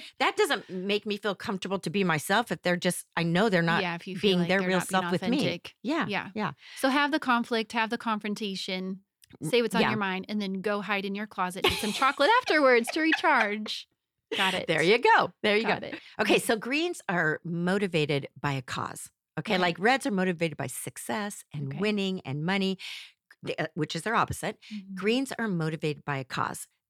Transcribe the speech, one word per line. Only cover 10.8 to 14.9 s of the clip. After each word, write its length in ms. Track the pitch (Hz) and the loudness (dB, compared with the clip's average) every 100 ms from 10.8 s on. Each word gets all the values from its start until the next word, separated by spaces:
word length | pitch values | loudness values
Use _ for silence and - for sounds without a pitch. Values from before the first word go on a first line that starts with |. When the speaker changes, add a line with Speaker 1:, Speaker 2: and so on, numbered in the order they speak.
Speaker 1:
hide 220 | 196 202 | -2 -2
in 120 | 196 196 | -2 -6
your 100 | 214 | -8
closet, 400 | - 180 180 - | -4 -4 0 0
eat 80 | 180 | 0
some 120 | 214 | -4
chocolate 380 | 202 269 285 285 466 | 2 2 4 4 4
<laughs> 60 | |
afterwards 480 | - 311 269 240 233 | 4 4 6 6 2
to 100 | 330 | 0
recharge. 840 | 320 392 349 269 214 208 214 - - _ _ _ _ - | 0 2 4 4 2 -2 -6 -10 -12 _ _ _ _ -2
Got 160 | 190 | 0
it. 140 | 185 - | 0 0
Speaker 2:
There 160 | 156 | 2
you 160 | 165 | 4